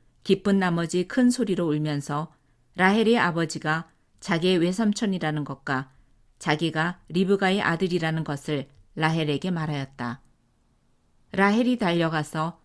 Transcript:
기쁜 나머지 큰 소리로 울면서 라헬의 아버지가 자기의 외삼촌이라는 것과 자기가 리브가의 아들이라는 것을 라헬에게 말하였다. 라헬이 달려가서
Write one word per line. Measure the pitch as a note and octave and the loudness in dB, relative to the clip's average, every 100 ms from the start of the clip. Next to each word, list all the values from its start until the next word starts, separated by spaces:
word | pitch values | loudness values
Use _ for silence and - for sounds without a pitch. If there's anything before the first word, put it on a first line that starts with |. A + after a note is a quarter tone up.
| _ _ | _ _
기쁜 | - F#3+ - G3 | 0 0 2 2
나머지 | F#3 E3+ E3+ F3+ F3+ | 2 0 0 -2 -2
큰 | - B3 | 2 2
소리로 | B3 G#3+ F3 E3+ | 2 0 0 0
울면서 | D3+ D3+ C#3+ C#3+ D3 E3 _ _ _ _ - | 0 -2 -4 -4 -6 -8 _ _ _ _ 0
라헬의 | F#3 G#3 A3 A#3 | 2 4 4 4
아버지가 | F3 E3 E3 D#3 D#3 D#3 E3+ _ _ _ | 2 0 -2 -4 -4 -4 -6 _ _ _
자기의 | - E3+ F3+ F#3 | -4 0 2 2
외삼촌이라는 | E3+ F#3 A3 G#3 G#3+ F#3 D#3+ D3+ | 2 2 0 0 -2 -2 -2 -4
것과 | C#3+ - - C3+ C#3 _ _ _ _ - | -6 -8 -6 -6 -6 _ _ _ _ -8
자기가 | - D3+ D#3+ D#3 D#3+ F3+ - | -2 0 0 -2 -2 -4 -4
리브가의 | D#3+ F#3+ G3 F#3+ F#3+ | 0 2 2 2 0
아들이라는 | - E3 F#3 F3 D#3+ D#3+ | 0 0 0 0 0 -2
것을 | D#3 C#3+ - D3 C3 - - - | -4 -6 -4 -6 -6 -14 -14 -2
라헬에게 | D#3 E3 D3+ C#3+ F3+ | 0 0 0 -2 -2
말하였다. | F3 D#3 D3 C3+ - A#2+ B2 _ _ _ _ _ _ _ _ _ _ _ | -4 -4 -4 -6 -8 -8 -10 _ _ _ _ _ _ _ _ _ _ _
라헬이 | F#3 G3 G#3+ B3 B3 | 2 2 4 2 2
달려가서 | F#3 E3+ E3 D#3+ D3+ D#3+ D#3+ - | 2 2 2 0 -4 -4 -6 -8